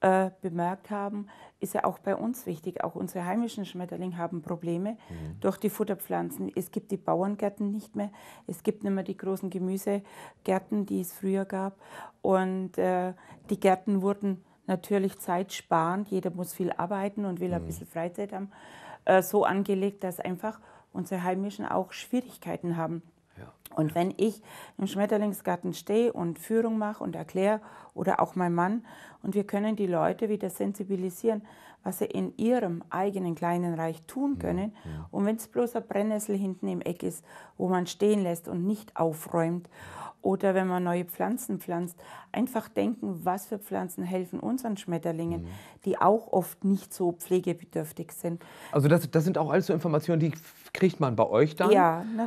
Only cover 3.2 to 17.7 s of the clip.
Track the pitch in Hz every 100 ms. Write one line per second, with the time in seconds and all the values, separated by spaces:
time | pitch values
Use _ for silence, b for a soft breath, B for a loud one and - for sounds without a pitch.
3.2 | 175 214 233 220 185 180 175 170 185 170
4.2 | 170 175 151 170 170 170 202 226 - 165
5.2 | 156 104 196 190 208 - 208 190 - 175
6.2 | 170 - 190 190 175 208 - 196 - 165
7.2 | 196 208 202 202 202 208 - 208 202 B
8.2 | B B - 180 214 214 202 190 190 190
9.2 | 196 190 190 185 185 196 208 202 202 -
10.2 | - _ - 190 185 208 202 196 175 -
11.2 | 190 190 190 190 196 - B B B _
12.2 | 196 190 185 190 185 - 185 180 185 180
13.2 | B B - 202 196 185 208 190 196 202
14.2 | 202 185 b b - 185 - 202 190 -
15.2 | - 175 196 - - 165 165 190 202 185
16.2 | 180 175 175 - 180 - 175 202 202 202
17.2 | 196 170 180 170 165